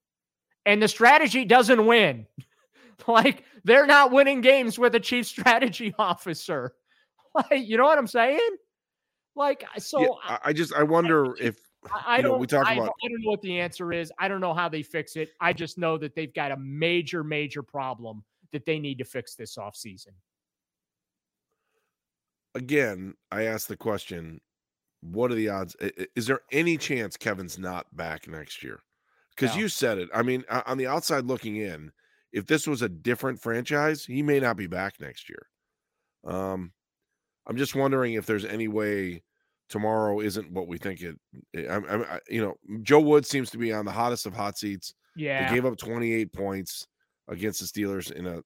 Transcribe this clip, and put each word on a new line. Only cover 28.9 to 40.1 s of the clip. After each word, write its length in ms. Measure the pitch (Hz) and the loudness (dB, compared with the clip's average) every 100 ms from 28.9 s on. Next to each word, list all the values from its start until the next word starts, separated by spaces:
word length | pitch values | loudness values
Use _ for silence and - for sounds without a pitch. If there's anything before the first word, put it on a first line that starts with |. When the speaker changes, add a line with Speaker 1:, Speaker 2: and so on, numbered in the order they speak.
| _ _ _ _ - | _ _ _ _ -4
Speaker 2:
'Cause 180 | 127 | -2
Speaker 1:
No. 80 | 165 | -2
Speaker 2:
you 60 | 214 | -4
said 300 | - 123 101 | -2 -2 -2
it. 120 | 87 | -4
I 80 | 110 | -2
mean, 220 | 120 127 - | 0 -2 -2
o-, 120 | 123 123 | -6 -4
on 100 | 131 | -4
the 100 | 127 | -2
outside 380 | 156 - 147 | -2 -2 -2
looking 320 | 123 127 113 107 | -2 -6 -6 -8
in, 340 | 104 78 76 _ _ _ _ | -8 -10 -16 _ _ _ _
if 140 | 104 95 | -6 0
this 200 | 151 156 | 0 0
was 160 | 131 | -4
a 60 | 117 | -4
different 520 | 82 120 120 135 120 | -4 -4 -2 -4 -6
franchise, 640 | 120 117 123 147 151 151 | -6 -6 -2 0 0 -2
he 180 | - 127 | -6 -4
may 160 | 147 143 | 0 2
not 180 | 123 107 | 2 -2
be 100 | 90 | -6
back 340 | 90 98 - | -6 -6 -8
next 280 | 71 - - | -16 -16 -20
year. 200 | - - _ _ _ _ _ _ _ | -20 -20 _ _ _ _ _ _ _
Um, 480 | - 92 95 95 87 _ _ _ _ _ _ _ - | -10 -6 -6 -6 -10 _ _ _ _ _ _ _ -10
I'm 100 | 117 | -6
just 180 | 139 | -4
wondering 400 | 135 135 135 123 | 0 0 0 0
if 120 | 113 101 | -2 -2
there's 180 | 107 | -2
any 240 | 104 110 110 | -2 -6 -4
way 540 | 107 104 101 92 85 _ _ _ _ - | -2 -2 -2 -4 -8 _ _ _ _ -10
tomorrow 520 | 104 107 110 107 | -4 0 0 0